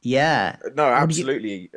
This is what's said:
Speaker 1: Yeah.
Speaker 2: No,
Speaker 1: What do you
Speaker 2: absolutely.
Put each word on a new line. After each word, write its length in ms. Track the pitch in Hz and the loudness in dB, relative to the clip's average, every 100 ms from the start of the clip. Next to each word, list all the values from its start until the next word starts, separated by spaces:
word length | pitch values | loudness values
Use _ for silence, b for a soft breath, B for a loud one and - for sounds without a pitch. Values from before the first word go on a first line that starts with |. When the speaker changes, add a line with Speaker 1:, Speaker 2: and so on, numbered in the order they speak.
Speaker 1:
Yeah. 540 | 120 127 156 131 92 - | -2 0 2 2 -2 -4
Speaker 2:
No, 60 | 110 | -6
Speaker 1:
What 60 | |
do 80 | 139 | 0
you 60 | 143 123 | 2 4
Speaker 2:
absolutely. 680 | 160 160 135 131 107 95 90 | 2 0 -2 -2 -4 -8 -12